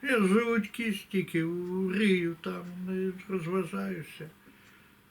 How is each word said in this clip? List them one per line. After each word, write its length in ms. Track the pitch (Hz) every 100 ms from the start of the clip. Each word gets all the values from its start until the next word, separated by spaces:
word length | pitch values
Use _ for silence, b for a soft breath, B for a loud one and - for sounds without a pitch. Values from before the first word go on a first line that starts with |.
Я 160 | 277 247
живуть 500 | 190 202 233 233 208
кістики, 760 | - 233 202 - 196 170 170 165 175 180 185 190
рию 420 | 196 208 185 170 165
там, 240 | - 180 175 180 185
не 260 | 185 190 185 -
розважаюся. 1000 | 190 165 190 170 196 196 175 147 - 156 - B B B B B B _